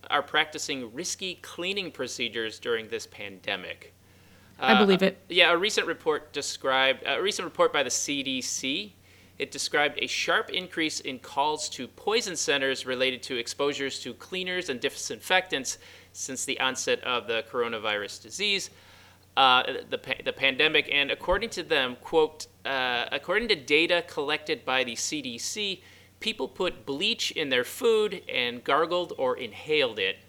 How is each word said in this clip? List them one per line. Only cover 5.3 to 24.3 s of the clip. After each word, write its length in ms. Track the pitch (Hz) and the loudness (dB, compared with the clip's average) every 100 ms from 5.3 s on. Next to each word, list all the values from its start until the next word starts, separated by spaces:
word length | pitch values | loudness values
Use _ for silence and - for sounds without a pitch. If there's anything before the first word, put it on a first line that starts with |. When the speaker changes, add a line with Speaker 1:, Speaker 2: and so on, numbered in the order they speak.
| 175 170 | 6 6
Speaker 1:
a 40 | 170 | 6
recent 300 | 208 214 170 | 4 2 0
report 460 | 156 165 147 - | -2 0 -2 -4
described, 680 | 143 139 - 139 131 131 131 - | -8 -6 -4 2 6 6 4 0
a 160 | 131 | 0
recent 220 | 190 208 175 | 0 -2 -6
report 260 | - 170 | 2 4
by 100 | 147 | 4
the 80 | 127 | 0
C 320 | - - 143 | -2 -2 -4
D 200 | 135 131 | -2 -4
C, 520 | 123 - 131 151 208 - - - - - | -4 -4 -4 -4 -6 -16 -20 -20 -20 -8
it 120 | 139 | -8
described 460 | 143 - 151 147 - | -4 -2 2 2 0
a 40 | 127 | -4
sharp 440 | - - 185 220 | -2 0 0 0
increase 500 | 190 180 - 156 - | -6 -6 -2 -2 -2
in 180 | 135 127 | -8 -10
calls 500 | - - 147 151 - - | -6 0 0 0 -6 -8
to 120 | 120 | -12
poison 480 | - - 226 233 160 | -6 0 0 -2 -4
centers 480 | - 143 135 127 | 0 2 2 -2
related 380 | 127 127 131 127 - | -4 0 0 0 -6
to 80 | 127 | -6
exposures 500 | 117 - 143 135 135 - | -6 -2 -2 0 -6 -6
to 120 | 143 117 - | -10 -12 -10
cleaners 420 | 185 185 180 175 | -6 -4 -4 -4
and 100 | 123 | -4
disinfectants 960 | 135 - - 117 - 185 180 139 127 - - - - | -4 -4 -8 -8 2 2 2 -4 -4 -8 -12 -20 -20
since 320 | - - 131 | -12 -10 -6
the 140 | - 131 | -4 0
onset 400 | 131 127 - 120 | 0 0 0 0
of 220 | - 120 113 | 0 -2 0
the 160 | 113 110 | -4 -2
coronavirus 640 | 123 117 113 107 104 101 - | -4 -2 -2 -2 -2 -4 -10
disease, 460 | 110 - 104 98 - - - - - - _ - | -14 -4 0 0 -4 -14 -20 -20 -20 -20 _ 4
uh, 260 | 131 127 - - - | 6 6 4 -6 -6
the 80 | 131 135 | -8 -4
pa-, 140 | - | -4
the 80 | 127 | -4
pandemic. 500 | 120 135 131 156 156 143 | 0 0 4 4 4 2
And 180 | 143 139 | 0 0
according 400 | 143 - 190 226 | -2 0 0 -2
to 120 | - | -6
them, 340 | 160 151 127 123 | 0 0 0 -4
quote, 440 | - 160 156 - - _ - | 0 2 2 0 -16 _ -4
uh, 400 | 135 127 123 117 | 0 0 0 -2
"According 360 | 143 - 202 233 | -4 0 -2 2
to 80 | 185 | -2
data 480 | 123 151 170 175 170 | 4 4 6 2 0
collected 440 | - 143 | -6 -2